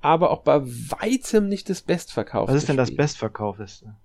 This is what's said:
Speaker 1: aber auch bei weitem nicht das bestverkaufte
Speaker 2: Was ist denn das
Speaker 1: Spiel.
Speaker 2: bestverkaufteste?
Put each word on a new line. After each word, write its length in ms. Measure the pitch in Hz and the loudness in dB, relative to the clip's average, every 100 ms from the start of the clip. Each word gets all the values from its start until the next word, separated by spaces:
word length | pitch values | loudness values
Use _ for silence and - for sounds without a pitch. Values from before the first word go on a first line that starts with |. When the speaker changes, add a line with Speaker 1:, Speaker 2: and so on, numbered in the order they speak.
Speaker 1:
aber 280 | 147 165 175 | 2 4 2
auch 120 | - | 2
bei 180 | - 143 | 4 2
weitem 840 | 131 120 139 - 214 254 - 220 202 | 2 -8 -10 -6 -2 -2 2 0 2
nicht 220 | 202 - | -2 -6
das 120 | 185 | -6
bestverkaufte 720 | - 175 - - 101 104 - | -2 -4 -4 -6 -4 -2 2
Speaker 2:
Was 80 | 139 | 2
ist 80 | 147 | 2
denn 80 | 135 | 0
das 120 | 123 | 0
Speaker 1:
Spiel. 80 | - | 0
Speaker 2:
bestverkaufteste? 1000 | 147 - 110 - 104 98 98 - 107 107 | -2 -2 -6 -4 -6 -6 -12 -18 -20 -20